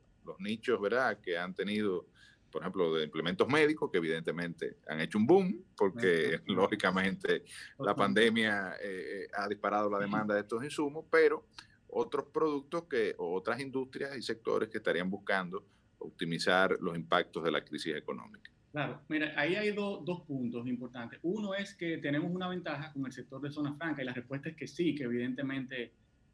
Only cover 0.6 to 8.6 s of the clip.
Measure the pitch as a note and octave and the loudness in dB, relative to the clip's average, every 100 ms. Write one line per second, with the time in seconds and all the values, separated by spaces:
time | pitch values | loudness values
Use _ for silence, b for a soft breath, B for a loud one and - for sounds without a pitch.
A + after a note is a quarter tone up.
0.6 | - A2 G2+ A#2+ B2+ G#2 - E2+ F2+ F#2 | 2 2 2 2 2 0 -2 -2 -2 -2
1.6 | F#2+ G#2+ G#2 F2+ - b b b _ D#2 | -2 0 0 0 -4 b b b _ -8
2.6 | E2 F#2+ E2+ D#2+ D#2 D#2 D#2+ F#2 A2 D3 | -4 0 2 2 0 -2 0 2 4 6
3.6 | D3+ D#3 C#3+ F#2 D#2+ D#2+ E2 D#2+ E2+ E2 | 4 2 0 0 0 0 -2 -2 -4 -4
4.6 | - - - D#2 E2 G#2+ A2+ F#3 F#3 E4 | -8 -8 -8 -4 0 2 6 8 6 0
5.6 | - - G2+ A#2 F#2+ E2 D#2 E2 - F#2 | -8 0 0 2 4 4 4 0 0 2
6.6 | F#2+ E2+ G2 F#2 F#2+ F#2+ - F2 B B | 2 2 2 2 2 0 0 0 B B
7.6 | B - G2 G2+ G2+ G2 A2+ A2+ A2 G2+ | B -4 0 2 4 6 6 6 2 0